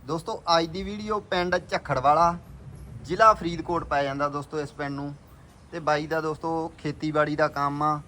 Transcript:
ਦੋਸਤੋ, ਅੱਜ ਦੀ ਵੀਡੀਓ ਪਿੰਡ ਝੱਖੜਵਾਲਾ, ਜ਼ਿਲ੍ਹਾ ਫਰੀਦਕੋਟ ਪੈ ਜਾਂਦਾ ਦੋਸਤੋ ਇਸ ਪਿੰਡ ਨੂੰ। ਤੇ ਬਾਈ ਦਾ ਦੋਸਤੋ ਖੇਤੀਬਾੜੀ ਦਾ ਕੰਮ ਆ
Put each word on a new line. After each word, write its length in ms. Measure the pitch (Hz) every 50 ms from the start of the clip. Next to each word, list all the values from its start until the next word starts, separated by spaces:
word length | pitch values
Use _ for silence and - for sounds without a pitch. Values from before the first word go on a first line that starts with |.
| - -
ਦੋਸਤੋ, 260 | 156 165 - - 220 - - 175 170 165
ਅੱਜ 80 | 170 170
ਦੀ 140 | 160 185 196
ਵੀਡੀਓ 360 | 190 208 214 202 214 214 214 208 -
ਪਿੰਡ 260 | 202 185 175 180 180 180 175 -
ਝੱਖੜਵਾਲਾ, 680 | 185 175 - - 143 131 127 139 147 156 170 170 170 175 - - - - - - - - - - - - -
ਜ਼ਿਲ੍ਹਾ 300 | 135 170 185 220 220 214
ਫਰੀਦਕੋਟ 500 | - 185 170 170 165 160 - 175 165 156 -
ਪੈ 140 | 151 143 143
ਜਾਂਦਾ 240 | 139 135 143 143 147
ਦੋਸਤੋ 300 | 143 147 143 - - 156
ਇਸ 120 | 147 143
ਪਿੰਡ 240 | - - 147 143 143
ਨੂੰ। 180 | 139 143 143 143 143 - - - - - - - - - -
ਤੇ 80 | - 170
ਬਾਈ 280 | 160 147 151 147 151 156
ਦਾ 120 | 160 160
ਦੋਸਤੋ 300 | 156 160 156 151 - 165 165 165 160 165 165 -
ਖੇਤੀਬਾੜੀ 580 | - 156 143 - - 156 147 151 151 151 151
ਦਾ 120 | 151 156 151
ਕੰਮ 360 | - 143 143 143 143 143 147
ਆ 180 | 151 151 147 147